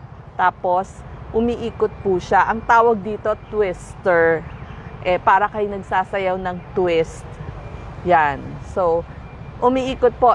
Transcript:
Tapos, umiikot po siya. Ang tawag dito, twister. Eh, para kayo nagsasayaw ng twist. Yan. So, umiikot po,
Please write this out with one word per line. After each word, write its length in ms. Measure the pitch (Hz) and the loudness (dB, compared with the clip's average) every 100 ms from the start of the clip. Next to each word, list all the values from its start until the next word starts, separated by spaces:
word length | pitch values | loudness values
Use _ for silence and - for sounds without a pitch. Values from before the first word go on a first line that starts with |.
| - - - | -10 -18 -12
Tapos, 560 | - 180 - 185 180 196 - - - - | 0 0 2 0 0 0 -10 -16 -14 -4
umiikot 640 | 220 233 233 233 - 214 - | -2 0 -2 -6 -2 -2 -2
po 160 | 202 180 | 0 0
siya. 320 | - 196 170 | 2 2 2
Ang 160 | 220 220 | 0 4
tawag 320 | 233 233 214 | 6 6 4
dito, 400 | 202 208 214 214 - | -2 -4 -4 -4 -4
twister. 960 | 214 196 170 - - 190 170 165 160 - - - - - - 180 | -2 0 -2 -10 -4 2 6 6 4 -2 -12 -14 -14 -14 -6 0
Eh, 160 | 175 | 2
para 240 | 220 190 269 | 4 4 4
kayo 240 | 214 202 | -2 -4
nagsasayaw 640 | 202 190 196 185 196 190 | -4 -2 -2 0 -2 -2
ng 240 | 185 185 180 - | -2 -4 -8 -6
twist. 480 | 196 180 165 160 - - - - - - - - - | 0 2 2 0 -4 -14 -12 -12 -12 -12 -14 -14 -6
Yan. 400 | 175 165 147 135 139 147 - | 2 4 4 0 -8 -12 -8
So, 320 | 202 175 165 - - - - - - | -2 2 0 -2 -12 -16 -16 -16 -2
umiikot 560 | 247 262 254 254 240 - | 0 2 -2 2 2 4
po, 160 | 247 | 4